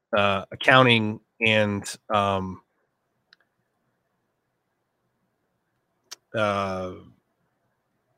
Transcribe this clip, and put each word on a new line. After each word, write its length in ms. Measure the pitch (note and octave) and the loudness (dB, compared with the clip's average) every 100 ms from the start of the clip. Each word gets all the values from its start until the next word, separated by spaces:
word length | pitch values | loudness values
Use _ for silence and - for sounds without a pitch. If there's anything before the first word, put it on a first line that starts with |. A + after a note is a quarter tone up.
| - G#2 | -4 0
uh, 300 | G2+ G2 - | 0 -2 -6
accounting 680 | - - C3 B2+ A2+ G#2+ A2 _ - | -4 4 6 6 4 0 -6 _ -4
and, 560 | A2+ G#2+ G#2 G2+ - - - | 0 2 0 -2 -8 -14 -4
um, 520 | G#2+ G2+ G2 F#2+ F#2 _ _ _ _ _ _ _ _ _ _ _ _ _ _ _ _ _ _ _ _ _ _ _ _ _ _ _ _ _ _ _ _ _ _ - - _ | -2 0 -2 -6 -12 _ _ _ _ _ _ _ _ _ _ _ _ _ _ _ _ _ _ _ _ _ _ _ _ _ _ _ _ _ _ _ _ _ _ -20 -20 _
uh, 60 | A2+ | -4
uh, 540 | G#2 G2+ G2 F#2 F#2 F#2 F2 _ _ _ _ _ _ _ _ _ _ | -2 -2 -4 -8 -10 -14 -20 _ _ _ _ _ _ _ _ _ _